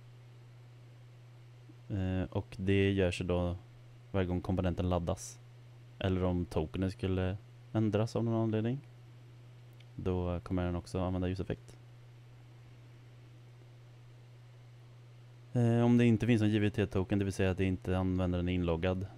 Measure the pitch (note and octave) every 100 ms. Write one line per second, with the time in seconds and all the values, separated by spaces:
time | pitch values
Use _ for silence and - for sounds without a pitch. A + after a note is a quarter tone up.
0 | - - - - - - - - - -
1 | - - - - - - - - - G2+
2 | F#2 F#2 F2+ G2+ - - F#2+ G2 G2 G2
3 | F#2 F2 F2+ F2 F2 F2+ - - - -
4 | - G2 F2+ F2 - F#2 F#2 E2 F2+ F2+
5 | E2+ F2+ - - - - - - - -
6 | G2 F#2 F#2 F2+ F2 - D#2+ F2 F#2+ F#2+
7 | F#2 F#2 F#2 G2+ - - - A2 A2 G#2
8 | A2 A2+ A2+ A2+ A2+ A2 A2+ C#3 - -
9 | - - - - - - - - - -
10 | F#2+ F2+ F2+ F2 - F#2 F2 F2 - F#2
11 | F2+ F#2 F2+ F#2 F2 - - - - -
12 | - - - - - - - - - -
13 | - - - - - - - - - -
14 | - - - - - - - - - -
15 | - - - - - B2 A#2 A#2 A#2+ A#2+
16 | A#2+ A2 G#2+ A#2 G#2+ G#2+ G#2 G#2+ G2 G2
17 | F#2 G2+ G2 - F#2+ F2+ F#2+ F#2 - F#2
18 | F#2 F#2 F#2 F2+ F2+ F2+ F2 E2 F#2 F#2
19 | G2